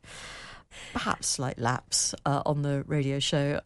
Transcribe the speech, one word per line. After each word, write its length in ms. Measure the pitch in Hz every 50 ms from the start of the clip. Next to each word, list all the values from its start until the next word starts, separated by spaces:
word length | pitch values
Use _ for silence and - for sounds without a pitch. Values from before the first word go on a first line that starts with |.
| - - - - - - - - - - - - - _ - - - - -
perhaps 340 | 240 - - - - - -
slight 300 | - - 135 127 - -
lapse, 560 | 120 117 127 - - - - - - - - - -
uh, 160 | 147 143 143 -
on 160 | - 147 147
the 220 | 143 143 143 139 139
radio 360 | - 156 147 135 139 139 139
show, 400 | 139 - - 147 143 143 143 - -